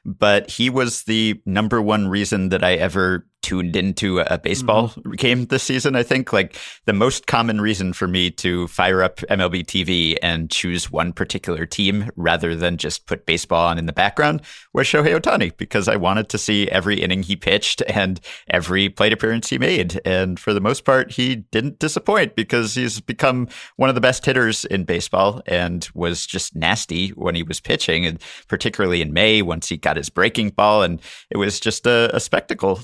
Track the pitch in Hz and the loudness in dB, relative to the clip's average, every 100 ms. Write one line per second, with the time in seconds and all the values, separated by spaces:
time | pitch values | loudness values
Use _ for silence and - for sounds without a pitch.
0 | - 95 104 101 - - 123 127 123 - | -12 0 4 4 2 -2 0 0 -2 -2
1 | - 110 110 104 - 98 110 120 104 107 | -2 0 2 -2 -2 0 2 2 2 2
2 | 98 98 98 104 92 90 90 90 90 90 | 2 0 0 0 0 2 2 2 0 2
3 | 92 90 - _ - 92 87 87 92 90 | 2 0 -4 _ -4 -2 0 0 0 0
4 | 101 90 80 85 - 101 123 110 117 - | 0 0 0 0 -2 -2 2 2 2 -4
5 | - 113 127 123 123 131 - 131 143 131 | -12 -2 0 0 0 -2 0 0 0 0
6 | 117 131 131 107 95 - - - - 101 | 0 0 0 0 0 -6 -18 -10 -2 2
7 | 117 135 - 120 117 107 107 98 92 87 | 2 0 0 0 2 2 0 0 -2 -2
8 | 92 90 90 - 92 90 87 - 92 92 | -2 0 0 0 -2 0 -2 2 2 4
9 | 92 - - 101 92 90 85 - 85 87 | 2 0 -2 0 0 -2 -4 -4 0 2
10 | 82 80 85 82 80 - 90 87 - 78 | 2 0 0 -2 -2 -4 -2 -4 -4 -2
11 | 85 85 95 98 - 82 82 - 98 101 | -2 -2 -6 -6 -6 -6 -4 -2 0 0
12 | 104 - 82 85 85 82 87 85 73 - | -2 -2 0 2 0 0 -2 -2 -6 -8
13 | - 87 - 82 - 85 85 82 82 76 | -6 -6 -2 -2 0 2 2 0 -4 0
14 | 98 - 151 156 - - - - 135 151 | 0 2 0 0 -6 -20 -8 -2 2 2
15 | 151 160 226 - 92 - - 107 98 107 | 4 2 2 0 0 -4 -4 -2 0 2
16 | 90 101 107 107 - 104 98 95 95 101 | 2 0 -2 -4 0 0 2 0 0 0
17 | 87 92 90 98 - 98 - - - 110 | 0 -2 -2 -4 2 2 2 -4 -2 0
18 | 92 92 - - - 90 85 92 98 - | 0 -2 -8 -16 -2 -2 0 2 2 2
19 | 104 110 110 117 - 127 139 180 90 82 | 2 2 0 -2 -2 0 2 2 0 -2
20 | - 92 92 87 - 101 101 135 - 131 | 0 0 0 -2 -2 0 0 0 2 2
21 | 127 - 123 123 - 113 135 - 156 - | 2 -2 -2 -2 -2 -2 -2 -2 -4 -2
22 | - 208 147 - 110 123 110 120 123 107 | 0 0 0 -2 -2 0 0 -2 -4 -4
23 | - 120 139 127 123 - - - 131 123 | -8 0 0 0 -4 -8 -12 0 2 4
24 | 127 127 - 127 117 110 - - 85 87 | 4 2 2 4 4 0 -2 -2 0 -2
25 | - 92 98 104 - 87 87 87 - 78 | 0 2 2 2 -2 -2 0 -4 -8 -4
26 | 85 85 - 95 - 82 80 113 - 82 | -4 -2 -6 -6 -6 -4 -2 0 -2 -4
27 | 95 - 90 85 82 - - 135 - 82 | -4 -4 -4 -2 -4 -6 -2 -2 0 0
28 | 85 82 - - - 101 123 - 95 87 | 0 -4 -10 -18 -6 -4 -2 0 0 0
29 | 78 76 110 110 92 82 - 80 - 78 | 0 0 2 2 2 -4 -6 -4 -2 -2
30 | 71 - 98 117 107 98 104 107 90 82 | -4 0 0 0 -4 2 4 4 2 -2
31 | - - - - 101 101 - - 123 120 | -8 -20 -8 -2 -2 -2 -4 -2 2 2
32 | 117 123 - - - 269 98 95 | 2 0 0 -2 -2 -2 0 -2